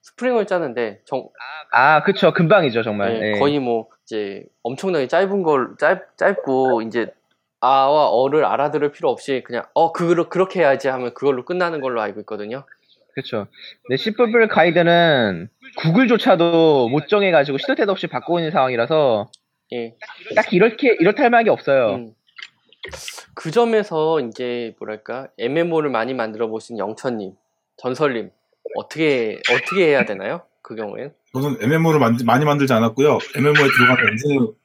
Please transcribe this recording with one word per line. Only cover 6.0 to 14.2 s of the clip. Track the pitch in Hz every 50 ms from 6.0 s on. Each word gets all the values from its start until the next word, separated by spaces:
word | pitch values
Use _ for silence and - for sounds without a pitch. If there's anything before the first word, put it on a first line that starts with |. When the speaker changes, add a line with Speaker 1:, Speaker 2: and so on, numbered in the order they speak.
| - _ _
Speaker 1:
짧고 | - - 185 202 - - 139 131 131 131 131 127 113
이제 | 110 113 107 120 110 98 - _ _ _ _ _ _ _ _ _
아와 | - 127 135 135 135 135 147 151 147 107
어를 | 87 120 131 139 147 156 135
알아들을 | 92 101 120 139 147 135 151 143 147
필요 | 143 - 170 143
없이 | 120 117 - - 135 123 -
그냥 | - 123 117 - _ _
"어, | 147 165 160
그걸-, | 165 - 175 165 175 165 165 -
그렇게 | - 170 185 185 - 185
해야지." | 160 139 135 131 135
하면 | 135 131 127 123 120
그걸로 | 117 - 135 143 135 123 123
끝나는 | - 175 180 180 170 165 151
걸로 | 131 131 123 117
알고 | 107 101 98 107
있거든요. | 101 - 110 101 104 107 120 139 143 _ - _ _ _ _ _ _ _ _
Speaker 2:
그쵸. | 135 131 - - 107 98 - _ - - - - _ _ -
네, | 127
씨뿔뿔 | 135 - 220 214 -